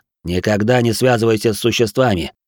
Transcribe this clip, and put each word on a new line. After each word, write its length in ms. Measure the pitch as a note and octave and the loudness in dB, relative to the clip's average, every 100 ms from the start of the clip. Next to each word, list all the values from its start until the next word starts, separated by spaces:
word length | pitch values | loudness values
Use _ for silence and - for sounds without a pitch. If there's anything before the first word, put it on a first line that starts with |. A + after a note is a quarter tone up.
| _ _ | _ _
никогда 560 | E2+ F#2 A2 G2+ G#2+ B2 | -6 -4 0 0 2 2
не 120 | A#2 | 2
связывайся 600 | G#2+ B2+ A#2 A2+ G#2+ A#2 | 0 0 2 2 0 0
с 60 | G2+ | -2
существами!" 760 | A#2 A2 A2 C3 B2 F2+ D2+ _ | -2 0 -2 0 0 0 -6 _